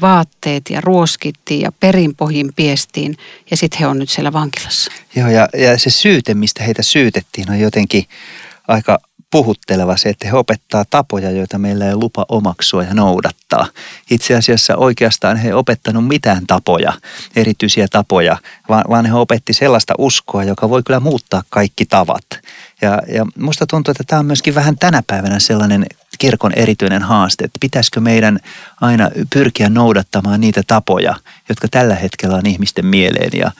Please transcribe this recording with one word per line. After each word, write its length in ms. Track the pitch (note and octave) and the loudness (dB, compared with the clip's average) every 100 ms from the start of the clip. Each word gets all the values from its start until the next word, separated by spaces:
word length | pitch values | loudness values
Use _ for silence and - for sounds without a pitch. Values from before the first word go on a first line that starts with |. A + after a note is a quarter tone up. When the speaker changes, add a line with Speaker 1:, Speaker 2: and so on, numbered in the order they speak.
Speaker 1:
vaatteet 680 | F#3+ F3+ D#3+ - D#3 C#3+ - | 2 4 2 -6 -6 -6 -6
ja 120 | D3 | -4
ruoskittiin 800 | E3+ F3+ E3 - D3+ D3+ - D3 | 2 2 2 -2 -8 -10 -6 -4
ja 100 | - | -4
perinpohjin 800 | - F#3 F#3 D#3+ C#3+ D#3 D3 C#3 C3+ | 0 2 4 2 -2 -4 -2 -4 -2
piestiin 600 | D3+ C#3 - - D3 D3+ - - - | -2 0 -4 -6 -8 -8 -14 -18 -6
ja 60 | E3+ | -2
sit 220 | E3 - | -2 -2
he 80 | C#3+ | -2
on 120 | C3+ | -2
nyt 100 | C#3 | -4
siellä 240 | - D3 | -4 -2
vankilassa. 580 | D#3 D3+ - - - - - _ B2+ | -2 -4 -8 -6 -4 -4 -8 _ -2
Speaker 2:
Joo, 140 | A#2+ | 2
ja, 180 | A2+ A2 C3+ | 4 2 2
ja 220 | B2+ A#2+ | 2 4
se 100 | C3 | 2
syyte, 440 | - - B2 A#2+ | 2 2 2 2
mistä 300 | G#2 G#2 - | 0 0 -2
heitä 200 | A2 A2 | -4 -2
syytettiin, 680 | - D3+ A#2+ G2 - - F#2 | 0 2 2 0 -6 -10 -4
on 80 | G2+ | 0
jotenkin 460 | G#2+ G#2+ G2+ G#2 - - - - - - - | 0 0 0 0 -2 -12 -20 -20 -20 -14 -2
aika 320 | A2 A2+ G2+ _ _ - | -2 0 -2 _ _ -2
puhutteleva 680 | D#3 A2+ G2+ - F#2+ F2+ F#2 | 0 2 -2 -2 -2 0 0
se, 120 | G#2 | -2
että 180 | - G2+ | -4 -2
he 60 | |
opettaa 520 | B2+ A#2 A2 - G#2+ G#2 | 0 0 -2 -2 -4 0
tapoja, 420 | C#3+ C3+ G2+ F#2+ | 0 0 -4 -4
joita 260 | F#2+ F#2 G2+ | -4 -4 -4
meillä 300 | G2+ G2+ G2+ | -2 -2 -2
ei 80 | G2+ | -2
lupa 300 | A#2 - F#2+ | -2 -4 -2
omaksua 540 | A2+ G2+ F2 - F#2+ | 0 0 -2 -2 -2
ja 100 | F#2 | -2
noudattaa. 720 | G#2 G2+ F2+ F2 - - - - - - - - | 2 2 2 -2 -6 -4 -2 -2 -8 -20 -14 -2
Itse 240 | A#2 - A#2+ | -2 0 0
asiassa 400 | A2 A#2 - - | 2 2 2 2
oikeastaan 640 | C3 A#2+ A2+ - F#2+ A2 | 2 2 0 0 0 0
he 100 | A2+ | 0
ei 60 | |
opettanut 540 | G2+ - A2 - A2+ A#2+ | 0 0 -2 -2 0 0
mitään 400 | D3 A#2+ F#2+ F2+ | 0 0 -2 0
tapoja, 460 | F#2 - E2+ D#2+ - - - - A#2 | -2 0 0 0 -4 -10 -20 -6 0
erityisiä 520 | A2 G#2+ G#2 A2+ G2 | 0 0 -2 0 0
tapoja, 460 | G#2+ G2+ F#2 E2+ - - - - | 0 0 2 2 0 -6 -14 -2
vaan, 140 | A2 - | 0 2
vaan 160 | A#2 A#2 | 0 2
he 80 | |
opetti 400 | A#2+ A#2 A#2 - | 0 0 -2 -2
sellaista 400 | A2 C#3 A#2 - - | 0 2 2 0 0
uskoa, 460 | C3+ - - G2+ | 0 -2 -4 -4
joka 260 | G2 G2 A2 | -2 -2 0
voi 140 | B2+ | 0
kyllä 160 | B2 C3 | 0 0
muuttaa 440 | C#3+ C3+ - F#2+ - | 0 -2 -4 -6 -2
kaikki 360 | G#2 G2+ - - | -2 -2 -2 0
tavat. 400 | F#2+ E2+ - - - - - - - | 2 2 -2 -6 -20 -20 -20 -20 -4
Ja, 200 | G#2 G2+ - | -2 -2 -4
ja 180 | A2+ G#2+ - | -4 -4 -4
musta 260 | C#3+ D3+ D#3 | -4 -2 -2
tuntuu, 240 | D#3+ C#3+ | -2 -2
että 120 | C#3 B2+ | -4 -2
tää 120 | D#3 | 0
on 60 | D3 | 0
myöskin 300 | C#3+ D3+ D3 | 0 0 0
vähän 220 | D3 D3 | 0 2
tänä 260 | F3+ C#3+ - | 2 0 -2
päivänä 320 | G2 G2 G2+ | -4 -2 -2
sellainen 460 | - G#2+ G#2 G2+ F#2+ - - - | 0 2 2 2 0 -6 -18 -2
kirkon 320 | C3+ A2+ G#2 - | 0 2 0 2
erityinen 460 | A2 G#2 F#2+ F#2+ | 0 2 0 -2
haaste, 420 | F#2+ A2 F#2 - F2+ | 0 2 2 -2 -6
että 120 | - | -4
pitäisikö 400 | C3+ C3 A#2+ - | -4 0 -2 0
meidän 400 | A2+ A2+ A2 G2+ - - - - | 2 2 2 0 -4 -20 -18 -2
aina 280 | A#2+ A#2+ G#2 - - | 0 2 2 -2 -2
pyrkiä 360 | C#3 C3 - G#2 | 2 0 0 0
noudattamaan 720 | A2+ A#2 G2+ F#2+ G2+ G2 G#2 | 4 4 2 0 -2 0 2
niitä 200 | A2 G2+ F#2 | 2 0 2
tapoja, 480 | A2 - F#2 F#2 - _ - - | 0 2 0 0 -4 _ -18 -8
jotka 180 | A2 B2 | -6 -2
tällä 240 | B2+ B2 F#2+ | 2 2 0
hetkellä 400 | F#2 - F#2 F#2 | -4 -4 -2 0
on 100 | G#2 | 0
ihmisten 400 | F#2 G2+ - F#2+ | -2 -2 -2 0
mieleen 440 | F#2+ F2+ - E2+ | 2 2 0 -2
ja 180 | - - | -2 -4